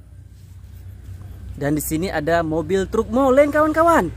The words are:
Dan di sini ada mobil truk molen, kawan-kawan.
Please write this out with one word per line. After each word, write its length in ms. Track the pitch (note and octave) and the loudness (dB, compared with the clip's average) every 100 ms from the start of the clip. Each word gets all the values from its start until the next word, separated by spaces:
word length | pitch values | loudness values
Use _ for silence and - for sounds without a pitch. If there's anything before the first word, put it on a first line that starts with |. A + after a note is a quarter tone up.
| - - - - - - - - - - - - - - - | -20 -20 -20 -20 -20 -20 -20 -20 -18 -18 -16 -16 -16 -16 -14
Dan 240 | - C#3+ D3+ | -6 -2 -2
di 80 | |
sini 240 | - D#3+ F#3+ | -2 -4 -4
ada 320 | D#3+ D3 E3+ | -4 0 0
mobil 480 | D#3+ D#3+ D#3 F#3+ F#3 | 0 -2 0 -2 -2
truk 240 | A3 A3 | -2 -2
molen, 400 | A#3 C#4 B3+ D4 | 2 4 4 4
kawan-kawan. 580 | D4+ D#4 D#4 E4+ D#4+ E3+ | 4 2 4 4 4 2